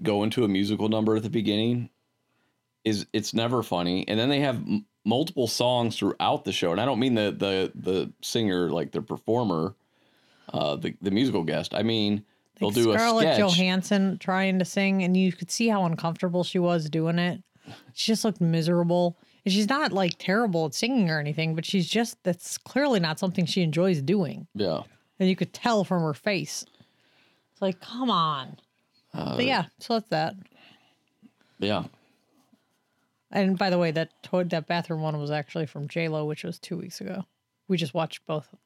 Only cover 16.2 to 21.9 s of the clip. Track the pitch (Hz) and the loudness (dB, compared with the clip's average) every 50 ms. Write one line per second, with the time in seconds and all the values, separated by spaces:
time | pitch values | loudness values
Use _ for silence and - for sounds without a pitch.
16.2 | - 180 170 180 170 - - 185 175 175 175 170 156 151 151 160 160 165 170 175 | -2 -2 0 0 -2 0 0 0 2 2 2 2 0 -2 -2 0 0 0 2 2
17.2 | 175 180 - 185 - _ _ _ _ - - - - - - - - - 220 202 | 0 0 -2 -4 -8 _ _ _ _ -20 -20 -20 -20 -16 -10 -4 -2 0 0 2
18.2 | - 220 175 - 175 165 165 165 156 170 175 175 175 170 175 175 175 175 170 _ | 0 0 0 0 0 2 2 2 2 2 2 2 2 2 2 2 2 2 0 _
19.2 | _ _ _ _ - 202 185 208 214 208 269 285 311 247 175 196 190 170 - - | _ _ _ _ -2 0 2 2 2 2 2 0 0 0 0 0 0 0 -2 -4
20.2 | - - 185 220 240 214 170 165 160 151 - - - 233 277 254 190 165 160 151 | -2 0 0 2 2 0 0 0 -2 -2 -2 -2 -2 0 2 2 2 2 2 0
21.2 | 147 147 151 156 160 160 160 165 160 - - 196 165 - | -2 -2 -2 -2 -2 -2 -2 -2 -4 -2 0 0 0 0